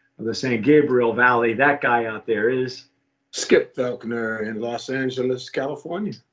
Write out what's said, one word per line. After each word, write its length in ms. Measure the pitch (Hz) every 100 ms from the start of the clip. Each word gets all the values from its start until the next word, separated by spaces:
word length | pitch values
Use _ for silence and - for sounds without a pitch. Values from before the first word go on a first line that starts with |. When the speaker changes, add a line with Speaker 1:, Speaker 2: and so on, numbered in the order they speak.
| _ -
Speaker 1:
of 60 |
the 100 | 110
San 260 | 107 131 117
Gabriel 520 | 107 151 131 123 117
Valley. 400 | 107 123 120 117
That 260 | 110 143 143
guy 260 | 127 120 113
out 200 | 107 -
there 240 | 107 110
is 360 | 131 131 - - _ _ _ _
Speaker 2:
Skip 460 | - - 185 - -
Falconer 680 | 123 117 113 117 113 113
in 180 | 107 107
Los 300 | 117 120 -
Angeles, 580 | 135 131 127 127 127 -
California. 680 | - 135 143 160 180 208 - _